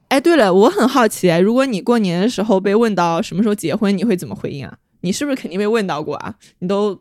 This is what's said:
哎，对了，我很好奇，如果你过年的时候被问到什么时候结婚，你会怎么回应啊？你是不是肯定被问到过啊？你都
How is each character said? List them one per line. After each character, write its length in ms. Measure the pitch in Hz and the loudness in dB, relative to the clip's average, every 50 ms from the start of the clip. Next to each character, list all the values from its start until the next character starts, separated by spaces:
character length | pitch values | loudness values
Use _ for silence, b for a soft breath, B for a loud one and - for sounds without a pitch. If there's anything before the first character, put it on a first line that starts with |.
| _ _ | _ _
哎， 100 | 254 285 | 0 2
对 180 | - 339 339 | 2 4 4
了， 160 | 294 214 190 180 | 4 4 4 6
我 160 | 190 208 254 | 6 6 4
很 180 | 359 403 226 262 | 4 2 0 2
好 180 | 262 277 233 | 2 2 2
奇， 220 | 220 - - - 180 160 170 | 2 0 0 0 2 2 4
如 140 | 185 214 233 | 2 2 2
果 140 | 262 269 | 2 0
你 160 | 269 226 175 - | 0 -2 -2 0
过 160 | - 240 233 | 0 0 2
年 200 | 208 180 165 175 190 | 0 0 0 0 -2
的 40 | |
时 160 | 247 - - 269 | -2 -2 -2 0
候 160 | 220 196 190 | 0 0 0
被 160 | 190 208 196 | 2 2 2
问 200 | 220 240 226 202 | 2 2 2 0
到 260 | 180 175 170 165 165 | 0 0 0 0 -2
什 160 | - - 160 | -4 -4 -2
么 60 | 175 233 | -2 0
时 60 | 214 | 0
候 60 | 208 | -2
结 220 | - - 156 135 | -2 -4 -4 -4
婚， 200 | 214 - 196 202 | -2 0 0 0
你 60 | 180 - | 0 0
会 140 | 240 185 | 0 -2
怎 100 | 180 156 | -2 -4
么 80 | - - | -8 -10
回 140 | - - - | -10 -10 -10
应 160 | - 139 - | -10 -10 -12
啊？ 100 | - - - _ _ _ _ - | -14 -16 -20 _ _ _ _ -6
你 100 | 180 - | -6 -4
是 100 | - 294 | -4 -2
不 80 | 294 | -4
是 60 | 277 | -4
肯 140 | - - - | -4 -6 -6
定 80 | 165 190 | -6 -4
被 80 | 208 | -2
问 200 | 208 226 233 202 | 0 0 0 0
到 160 | 180 151 147 156 | -2 -4 -6 -6
过 140 | 147 143 | -6 -8
啊？ 180 | - - - - b b b b _ | -8 -10 -12 -14 b b b b _
你 60 | 180 | -4
都 320 | 180 196 202 208 208 185 - | -2 0 0 0 -2 -4 -6